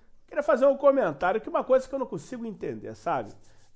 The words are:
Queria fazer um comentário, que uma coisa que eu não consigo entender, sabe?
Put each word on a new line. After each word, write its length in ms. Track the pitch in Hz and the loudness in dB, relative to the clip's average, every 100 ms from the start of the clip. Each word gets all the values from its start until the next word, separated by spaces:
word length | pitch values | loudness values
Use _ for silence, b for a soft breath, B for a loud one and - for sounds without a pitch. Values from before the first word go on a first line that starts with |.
| b b - | b b -10
Queria 160 | 302 | -4
fazer 220 | 294 254 277 | 0 4 4
um 100 | 269 | 6
comentário, 640 | 285 269 190 143 180 214 | 4 4 0 0 -2 -2
que 80 | 302 | -2
uma 140 | 320 | -4
coisa 240 | 240 254 262 | 2 2 2
que 60 | 269 | -8
eu 40 | |
não 60 | 247 | -6
consigo 400 | 175 - 247 226 | -8 -12 -12 -10
entender, 500 | 185 - 113 107 107 | -10 -8 -8 -10 -8
sabe? 380 | - 143 104 - b b b | -4 -4 -6 -14 b b b